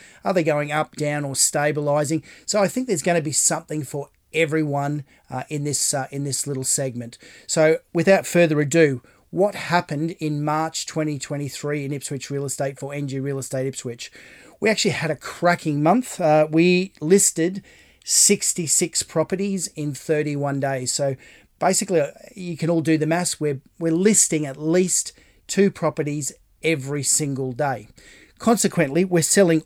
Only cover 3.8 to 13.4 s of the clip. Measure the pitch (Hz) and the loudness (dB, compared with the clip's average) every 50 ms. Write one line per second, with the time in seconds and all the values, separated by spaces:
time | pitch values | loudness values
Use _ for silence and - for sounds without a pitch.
3.8 | 135 - - 143 - - _ _ _ _ - 160 165 147 156 160 156 147 143 143 | -6 -8 -8 -10 -10 -12 _ _ _ _ 0 0 0 2 2 0 0 0 -2 -2
4.8 | 143 143 147 147 139 _ _ _ _ - 131 127 135 - 156 147 143 147 135 - | -2 -2 -4 -6 -8 _ _ _ _ -10 -10 -8 -8 -6 -6 -6 -4 -4 -2 -2
5.8 | - - - 135 131 - 143 139 143 143 127 - - 143 143 131 131 - - - | -2 -2 -2 -2 -4 -6 -6 -6 -6 -4 -4 -6 -6 -6 -6 -6 -4 -2 -2 -2
6.8 | 139 135 117 120 117 120 - - - - - - - - - 165 156 160 160 170 | -2 -4 -6 -8 -14 -14 -16 -20 -20 -20 -20 -20 -10 -4 0 2 4 4 4 2
7.8 | _ _ - 170 156 - 190 175 131 - - 175 175 160 156 147 147 135 143 165 | _ _ -2 0 4 4 4 4 2 2 4 4 4 4 4 0 0 2 4 4
8.8 | 160 143 131 120 _ _ _ _ _ - - 165 196 208 190 - - - 170 180 | 4 4 4 -2 _ _ _ _ _ -8 -2 0 0 0 -2 -6 -4 0 0 0
9.8 | 175 - 156 143 160 165 - - 156 151 151 147 147 151 151 156 160 160 - - | 0 0 -4 -4 -4 -4 -6 -4 -4 -4 -2 -2 -2 -2 0 0 -2 -4 -6 -8
10.8 | - - - 160 156 151 147 131 - - 151 143 143 131 - - - 147 147 147 | -10 -6 -4 -4 -2 -2 -4 -6 -6 -8 -6 -6 -6 -8 -8 -8 -6 -6 -4 -4
11.8 | 139 139 147 139 - - 147 131 - - 143 139 139 135 - - 143 139 139 - | -4 -6 -6 -6 -6 -8 -8 -8 -8 -6 -6 -6 -4 -6 -4 -4 -4 -6 -6 -8
12.8 | 139 139 143 147 143 135 135 135 131 143 139 135 | -12 -10 -8 -8 -6 -6 -6 -4 -4 -4 -6 -6